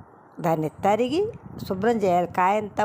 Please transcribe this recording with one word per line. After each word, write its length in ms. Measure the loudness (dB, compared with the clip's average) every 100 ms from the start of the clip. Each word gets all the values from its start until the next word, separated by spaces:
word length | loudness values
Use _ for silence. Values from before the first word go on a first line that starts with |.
| -20 -20 -20 -4
దాన్ని 260 | -2 0 -2 -2 0
తరిగి 340 | 2 0 0 -2 -6 -16 -12 -8
శుభ్రం 320 | -2 0 2
చేయాలి. 260 | 2 2 2 2
కాయ 160 | 2 2
అంతా 220 | -2 -2